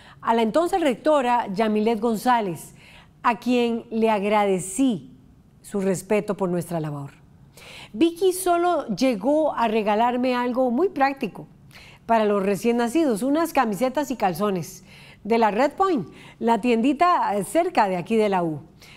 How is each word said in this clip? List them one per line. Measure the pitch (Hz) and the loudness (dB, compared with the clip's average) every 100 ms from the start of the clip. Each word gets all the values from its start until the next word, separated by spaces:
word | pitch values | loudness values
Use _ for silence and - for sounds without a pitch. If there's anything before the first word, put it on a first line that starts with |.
| - - | -20 -10
a | - | -2
la | 233 | 0
entonces | 220 294 339 381 | 2 2 0 0
rectora | 302 226 302 294 247 240 - | 0 0 2 2 2 0 -2
Yamilet | 190 220 214 214 226 | -2 0 2 0 0
González, | 240 214 247 240 196 156 - - - - - _ | -2 0 0 0 0 -6 -12 -20 -20 -20 -20 _
a | 247 226 | -2 -2
quien | 240 247 233 233 - | 0 0 0 -2 -4
le | 226 220 | 0 0
agradecí | 208 208 214 202 185 - - 269 190 - - - - _ _ | 0 0 2 2 0 -4 -2 0 0 -8 -20 -20 -20 _ _
su | - 202 | -8 -4
respeto | 196 170 - 208 208 185 | -2 -2 0 -2 -2 -4
por | 190 | -2
nuestra | 175 - 170 | -2 -4 -6
labor. | 151 143 139 - - - - - - - - | -6 -8 -12 -18 -20 -20 -20 -20 -20 -20 -12
Vicky | 214 339 339 381 | 0 0 2 0
solo | 359 359 339 349 320 - | 0 0 2 2 0 -2
llegó | 175 262 208 233 302 302 | -2 0 0 0 2 0
a | - 233 | 0 0
regalarme | 220 208 214 240 247 254 | 0 0 2 2 0 0
algo | 247 247 247 254 | 0 -2 0 0
muy | 240 392 | 0 0
práctico | 294 269 277 196 - 151 - - - - - - | 0 -2 -2 -8 -10 -18 -20 -20 -20 -20 -14 0
para | 226 208 | 2 4
los | 202 | 2
recién | 190 190 233 240 | 0 0 0 0
nacidos, | 240 320 302 202 | 0 2 2 0
unas | 262 302 330 | 0 0 0
camisetas | 269 233 185 254 277 277 | 0 0 0 -2 -2 -4
y | 240 | -2
calzones | 190 160 208 185 - - - - - - | -2 0 -2 -2 -6 -14 -20 -20 -20 -12
de | 202 233 | -2 2
la | 214 | 2
Red | 208 294 | 2 0
Point, | - 381 285 151 - - - | 0 0 0 -4 -14 -20 -4
la | 226 233 | 0 2
tiendita, | 247 226 262 277 349 320 226 | 2 2 2 2 2 2 0
eh, | 202 185 | -2 0
cerca | 320 359 277 202 | 0 0 2 0
de | 180 | 0
aquí | 165 226 | 0 2
de | 214 | 2
la | 185 | 0
U, | 170 147 - - - | -2 -6 -12 -20 -20